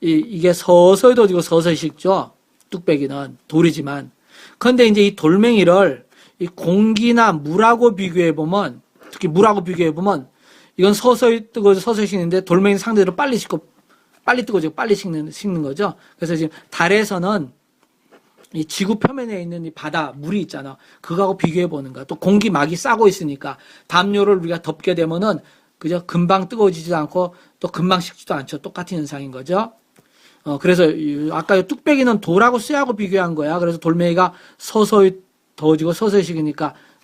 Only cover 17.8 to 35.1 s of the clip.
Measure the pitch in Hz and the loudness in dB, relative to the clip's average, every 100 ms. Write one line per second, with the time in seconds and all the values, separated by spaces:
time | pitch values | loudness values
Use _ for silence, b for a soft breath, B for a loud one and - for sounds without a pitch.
17.8 | _ _ _ _ _ _ _ 160 156 - | _ _ _ _ _ _ _ -10 -8 -6
18.8 | 196 214 - 269 233 196 170 170 165 - | -4 0 -2 -2 -8 -10 -10 -10 -12 -12
19.8 | 151 165 143 135 147 202 156 143 135 131 | -8 -6 -6 -8 -6 -6 -6 -10 -16 -18
20.8 | b b - 170 196 190 170 165 175 151 | b b -8 -2 -2 0 0 0 -4 -6
21.8 | 135 127 135 156 185 208 214 165 147 170 | -12 -16 -14 -6 2 2 2 0 -2 -2
22.8 | 269 233 214 180 156 139 143 131 b b | -2 2 2 2 -6 -10 -12 -14 b b
23.8 | b 175 196 202 202 190 165 170 - 156 | b -2 0 2 2 2 0 -6 -6 -6
24.8 | - 170 160 165 214 160 b b b _ | -2 0 0 -2 -2 -4 b b b _
25.8 | 160 175 175 170 175 190 185 233 202 165 | -6 -6 -4 -2 2 0 -2 0 0 0
26.8 | 160 170 147 185 180 175 b b 175 - | -4 -4 -4 -4 -4 -6 b b -10 -4
27.8 | 175 185 175 - - 147 131 143 196 - | -2 -2 -4 -12 -10 -8 -8 -12 -14 -14
28.8 | 175 175 147 143 139 127 135 185 233 _ | -10 -8 -8 -10 -14 -14 -4 -4 -4 _
29.8 | _ _ b b b b 147 139 175 175 | _ _ b b b b -8 -4 0 4
30.8 | 165 156 151 143 151 160 170 190 185 285 | 2 0 -4 -6 -6 -4 0 0 0 -4
31.8 | - 285 254 214 165 175 240 240 - 285 | 0 2 2 0 0 2 2 0 -2 -4
32.8 | 262 208 196 190 175 156 151 175 170 165 | -4 -4 -2 -2 -2 -4 -4 -2 -2 -4
33.8 | 170 170 175 170 180 B B B - 220 | -2 0 0 2 0 B B B -6 0
34.8 | 208 214 190 | 2 4 4